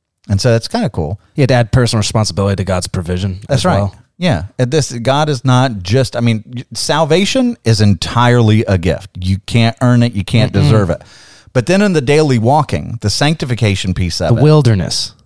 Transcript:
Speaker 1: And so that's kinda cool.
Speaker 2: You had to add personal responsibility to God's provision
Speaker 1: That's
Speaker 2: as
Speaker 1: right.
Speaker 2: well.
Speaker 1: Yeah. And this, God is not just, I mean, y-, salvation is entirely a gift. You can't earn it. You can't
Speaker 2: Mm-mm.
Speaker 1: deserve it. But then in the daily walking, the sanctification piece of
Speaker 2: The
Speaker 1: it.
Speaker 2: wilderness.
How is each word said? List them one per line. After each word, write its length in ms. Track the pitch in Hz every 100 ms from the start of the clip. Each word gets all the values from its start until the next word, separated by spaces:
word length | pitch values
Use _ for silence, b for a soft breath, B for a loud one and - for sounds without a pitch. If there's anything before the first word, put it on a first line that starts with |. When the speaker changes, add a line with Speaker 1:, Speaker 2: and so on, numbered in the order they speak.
| _ _ -
Speaker 1:
And 140 | 98
so 100 | 127
that's 160 | 113 -
kinda 220 | 233 175
cool. 300 | - 76 101 _ -
Speaker 2:
You 60 |
had 60 | 131
to 60 | 123
add 160 | 110
personal 280 | 131 117 113
responsibility 560 | - 117 104 90 101 98
to 60 |
God's 240 | 95 90 -
provision 520 | - 85 90 98 92 -
Speaker 1:
That's 140 | 139
Speaker 2:
as 40 | 180
Speaker 1:
right. 120 | 113
Speaker 2:
well. 180 | 101 - _ -
Speaker 1:
Yeah. 280 | 175 92 95 -
And 140 | 123
this, 200 | 151 131
God 340 | 120 117 139 151
is 140 | 127 135
not 380 | 123 131 104
just, 320 | 90 127 127 120
I 60 |
mean, 220 | 117 110 -
y-, 160 | 123 -
salvation 840 | - - 151 151 170 202 262 247 233 113
is 160 | 104
entirely 840 | 104 85 - 120 123 120 110 107 104
a 120 | 92
gift. 320 | 87 - - -
You 160 | 92 95 -
can't 300 | 117 113 -
earn 220 | 123 123
it. 100 | 120
You 100 | 101
can't 280 | 92 117 107
Speaker 2:
Mm-mm. 80 | 101
Speaker 1:
deserve 260 | 98 107 92
it. 120 | - B B B B B
But 140 | 131 117
then 140 | 190
in 120 | 208
the 80 | 160
daily 380 | 127 147 151 123
walking, 580 | 113 151 143 82 - 113
the 80 | 104
sanctification 840 | - 147 160 147 113 110 98 -
piece 260 | 90 90 -
of 140 | 87 113
Speaker 2:
The 60 |
Speaker 1:
it. 20 |
Speaker 2:
wilderness. 680 | 151 156 120 101 - - - -